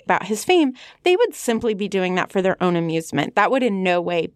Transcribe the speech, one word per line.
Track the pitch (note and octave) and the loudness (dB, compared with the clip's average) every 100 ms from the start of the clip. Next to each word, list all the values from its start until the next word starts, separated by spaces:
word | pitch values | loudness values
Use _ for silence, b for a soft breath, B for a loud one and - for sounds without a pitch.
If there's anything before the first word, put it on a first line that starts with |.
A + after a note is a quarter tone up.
about | - F3+ F#3 | -2 -2 0
his | G#3+ - | -6 2
fame, | F#4 C4 B B B | 2 2 B B B
they | F4+ F4+ | 0 2
would | A#4+ - | 2 0
simply | - A3+ - | -4 -2 -2
be | G#3 G3+ | -2 -2
doing | G3 F#3 F3+ | -2 0 -2
that | - | -2
for | G3 | 0
their | F#3+ - | 0 0
own | F3+ F3 | 0 0
amusement. | E3 D#3+ E3 D3 D3+ - | 0 -2 -2 -4 -2 0
That | G3+ | 2
would | C4 | 2
in | A#3+ G3 | 0 0
no | F#3 F3+ | 0 0
way | E3+ F3 D#3+ | 0 -4 -4